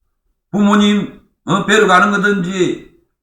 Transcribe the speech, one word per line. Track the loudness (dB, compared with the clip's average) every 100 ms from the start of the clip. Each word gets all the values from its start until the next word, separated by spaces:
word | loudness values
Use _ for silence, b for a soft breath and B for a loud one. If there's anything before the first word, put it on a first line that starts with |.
| _ _ _ _ -8
부모님, | 0 2 2 2 0 -4 -12 _ _
어, | -6 -4 0
뵈러 | 2 4
가는 | 2 2
거든지 | 0 -2 -2 -4 -4 -4 -4 -14 _ _ _